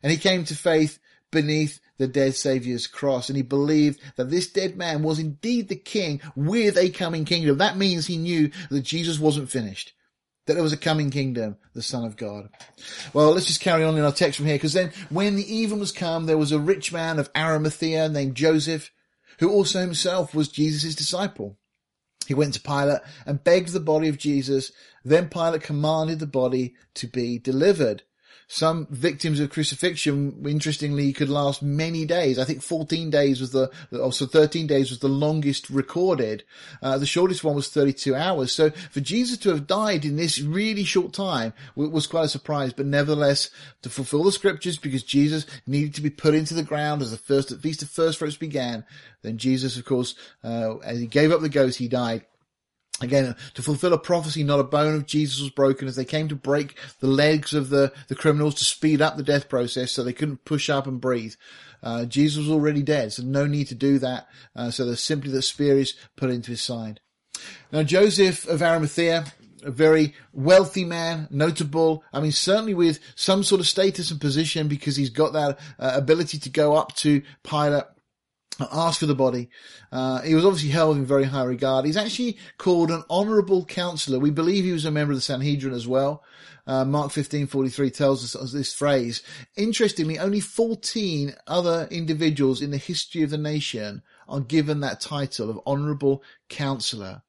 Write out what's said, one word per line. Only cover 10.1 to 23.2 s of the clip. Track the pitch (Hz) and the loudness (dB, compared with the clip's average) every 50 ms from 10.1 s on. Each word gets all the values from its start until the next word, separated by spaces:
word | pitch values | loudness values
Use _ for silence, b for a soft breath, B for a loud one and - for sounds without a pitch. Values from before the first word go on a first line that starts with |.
| _ _ _ _ _ _ _ | _ _ _ _ _ _ _
that | - 160 | -2 0
there | 170 165 | 0 2
was | 156 151 | 0 0
a | 147 | -2
coming | - 170 156 156 151 139 | -2 0 0 0 0 -2
kingdom, | 131 143 135 135 127 120 110 107 104 _ _ _ _ | -2 -2 -2 -2 -2 -4 -4 -6 -8 _ _ _ _
the | 117 | -10
Son | 113 - - 123 117 | -10 -8 -6 -6 -6
of | 113 104 | -6 -8
God. | - 120 104 104 104 98 104 _ _ B B B B B B B B B B B | -10 -10 -10 -10 -12 -14 -18 _ _ B B B B B B B B B B B
Well, | 143 151 156 | 6 6 6
let's | 165 185 156 - | 6 6 2 0
just | 156 - | -2 -2
carry | - 190 170 165 160 | 0 2 2 4 2
on | 160 156 156 | 2 2 2
in | 147 | 2
our | 147 | 2
text | 143 - 180 151 139 - | 2 2 0 0 0 0
from | 147 | 0
here, | 156 151 139 | 0 0 0
'cause | - 156 147 | 0 0 0
then, | 185 185 170 B B 190 B | 0 0 0 B B -14 B
"When | 143 175 196 208 202 | -2 0 0 2 0
the | 196 202 - 220 | 0 -2 -2 -2
even | 220 226 208 214 208 | -2 -2 -2 -2 -4
was | 202 - | -4 -6
come, | - - 185 165 165 165 160 160 | -6 -6 -4 -2 -2 -2 0 2
there | 160 156 | 2 2
was | 151 143 | 2 2
a | 151 151 | 2 0
rich | 147 165 196 190 - - 165 | 2 2 0 0 -2 -8 -6
man | 170 165 165 165 156 | -4 -4 -2 -2 -2
of | 139 - _ | -4 -2 _
Arimathea | 143 156 165 160 151 151 156 147 - 170 160 160 160 160 156 | -2 0 0 0 0 0 -2 -2 -2 -4 -2 0 0 0 0
named | 156 143 139 135 127 | 0 -2 -2 -4 -2
Joseph, | 123 147 160 160 156 143 156 165 156 - - _ _ _ _ b b b b b b | 2 4 4 4 4 2 0 -4 -6 -6 -12 _ _ _ _ b b b b b b
who | 165 180 | 2 4
also | 202 202 196 - - 185 | 4 4 4 2 0 -2
himself | 185 180 170 151 - 180 180 185 170 151 - | -2 -2 -2 -2 -2 0 0 0 -2 -2 0
was | 156 151 143 | -2 -2 -2
Jesus' | - - 151 156 156 151 147 165 156 | 0 0 0 0 0 -2 -4 -4 -4
disciple. | 151 156 - - 180 196 190 - - 104 101 101 _ _ _ _ _ _ _ _ _ _ _ _ _ - - | -6 -6 -4 -2 -2 -4 -4 -4 -8 -12 -12 -12 _ _ _ _ _ _ _ _ _ _ _ _ _ -6 -4
He | 139 | 0
went | 131 151 143 131 | 0 0 0 -2
to | - | -8
Pilate | - - 147 139 143 143 143 - B B B B | -6 -4 -2 0 2 2 0 0 B B B B